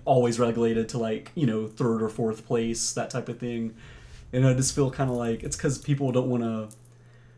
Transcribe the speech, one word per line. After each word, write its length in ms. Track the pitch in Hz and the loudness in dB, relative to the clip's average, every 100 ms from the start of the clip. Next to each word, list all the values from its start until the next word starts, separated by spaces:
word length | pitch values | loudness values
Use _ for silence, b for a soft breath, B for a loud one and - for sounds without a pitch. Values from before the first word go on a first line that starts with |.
always 340 | - 131 120 113 | 2 4 4 4
relegated 500 | 120 117 117 113 110 | 2 4 2 2 0
to, 80 | 123 | -2
like, 340 | 113 110 - | -2 -4 -6
you 120 | - 135 | 0 0
know, 200 | 110 110 | 2 -2
third 340 | - 123 113 | -2 0 2
or 80 | 110 | 0
fourth 360 | - 113 110 - | 0 -2 -2 -2
place, 460 | 120 113 113 - | 0 0 -2 -4
that 180 | - 113 | -4 -4
type 180 | 127 120 | -4 -6
of 100 | 117 | -6
thing. 340 | 123 117 113 B B B B B - | -6 -4 -6 B B B B B -4
And 140 | 127 131 | 2 4
I 80 | |
just 180 | 127 135 | 4 2
feel 180 | - 135 | 2 0
kinda 200 | 135 131 | 0 -2
like 280 | 123 117 117 | 0 -2 -4
it's 140 | 147 - | -4 -2
'cause 220 | 160 127 | -2 -2
people 340 | - 139 135 | -2 0 2
don't 160 | 123 127 | 0 0
wanna, 400 | 123 117 110 107 - - b b b b | 0 -2 -4 -8 -14 -20 b b b b